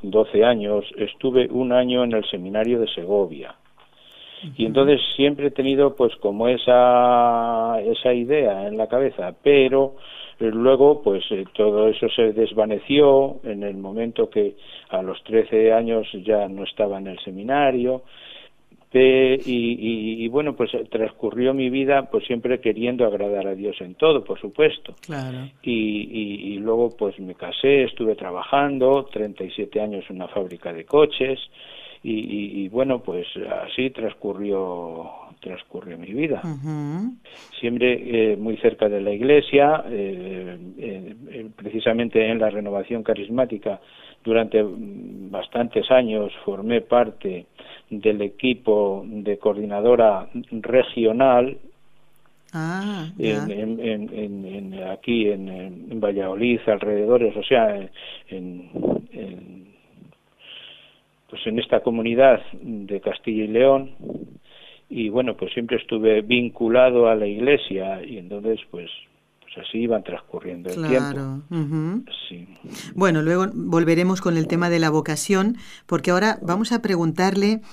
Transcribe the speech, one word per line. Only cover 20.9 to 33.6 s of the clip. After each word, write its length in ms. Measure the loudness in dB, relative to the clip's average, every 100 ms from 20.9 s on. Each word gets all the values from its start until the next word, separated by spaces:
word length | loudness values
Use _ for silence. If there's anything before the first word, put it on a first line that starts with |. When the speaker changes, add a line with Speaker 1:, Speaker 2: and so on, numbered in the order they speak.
Speaker 1:
transcurrió 640 | -4 -4 -4 -6 0 0
mi 160 | 2 0
vida, 400 | 0 2 2 2
pues, 140 | -4 -2
siempre 340 | -4 -2 0
queriendo 460 | 0 0 -2 2 0
agradar 400 | 0 -2 -2 -4
a 80 |
Dios 220 | -4 -6 -8
en 140 | -12
todo, 300 | 2 4 4
por 160 | 0 -8
supuesto. 560 | -6 2 2 2 -16 -18 -10
Speaker 2:
Claro. 440 | -8 -8 -8 -12 _
Speaker 1:
Y, 80 | -4
y, 840 | -2 -2 -4 -6 -8 -8 -8 -8
y 40 | -6
luego, 320 | -2 0 0 -2
pues, 180 | -6 -6
me 160 | -14 -12
casé, 480 | -10 -2 2 4
estuve 320 | 2 -2 -2 -2
trabajando, 880 | -4 -8 0 0 2 2 4 4 0
treinta 320 | -6 -6 -6
y 80 | -10
siete 280 | -8 -6 -4
años 240 | -4 -6 -10
en 60 | -12
una 100 | -8
fábrica 460 | -6 -8 -10 -12
de 120 | -12
coches, 540 | 0 4 4 2 -2 -4 -8 -18 -20 -20 -20 -14
y, 60 | -6
y, 500 | -6 -4 -8 -8 -8
y, 40 | -4
bueno, 320 | -2 0 -2
pues, 280 | -4 -8 -8 -10 -8 -8